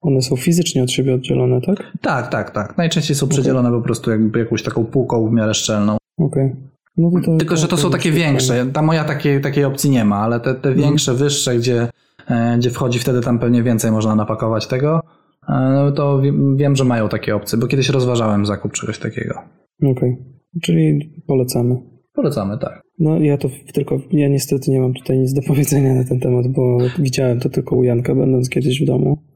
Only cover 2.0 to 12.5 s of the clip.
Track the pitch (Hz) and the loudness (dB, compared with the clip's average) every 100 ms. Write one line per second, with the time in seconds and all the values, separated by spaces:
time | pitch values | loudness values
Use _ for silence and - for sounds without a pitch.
2 | 285 143 117 120 101 - 101 - 170 160 | -4 -4 -4 -6 -4 -6 -6 -2 -2 0
3 | 151 143 127 143 131 131 123 120 120 117 | -2 0 0 0 0 2 2 0 -2 -4
4 | - 110 110 113 117 110 - 120 117 135 | -2 0 0 0 -2 -2 -4 -4 -2 -2
5 | 123 120 110 117 107 110 - 107 104 107 | 0 0 0 2 0 -2 -2 0 0 -2
6 | _ - 156 - 135 127 - _ _ - | _ -4 -2 0 -2 -4 -14 _ _ 0
7 | 170 175 - 160 160 170 165 175 147 135 | 2 2 0 0 0 0 0 0 0 0
8 | 170 160 160 135 131 123 127 143 156 160 | 0 0 2 0 0 0 0 0 0 0
9 | 151 143 147 139 139 135 139 135 147 131 | 0 -2 0 0 0 0 0 0 0 2
10 | 104 101 110 120 131 131 143 131 143 147 | 2 2 0 -2 -2 -2 0 2 2 2
11 | 143 127 143 143 - 123 120 120 120 - | 0 0 0 0 -2 0 0 0 -2 -6
12 | _ _ - 117 117 | _ _ -4 0 2